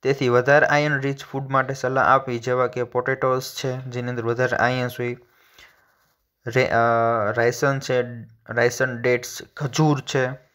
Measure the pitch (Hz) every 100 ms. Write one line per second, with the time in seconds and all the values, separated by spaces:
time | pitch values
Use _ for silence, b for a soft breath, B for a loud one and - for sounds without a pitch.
0 | 131 135 127 120 123 143 - 147 151 143
1 | 135 139 - 135 135 135 127 135 127 131
2 | 85 131 131 120 113 127 123 123 120 123
3 | 123 131 135 131 131 - 135 127 131 120
4 | 123 123 113 120 127 - 120 127 123 120
5 | 123 123 _ b b b b b b b
6 | b b _ _ - 120 127 113 117 117
7 | 117 117 104 113 117 117 143 135 - 127
8 | 120 117 110 - - 113 120 120 131 120
9 | 123 123 - - - - 143 - 156 143
10 | - 139 127 135 _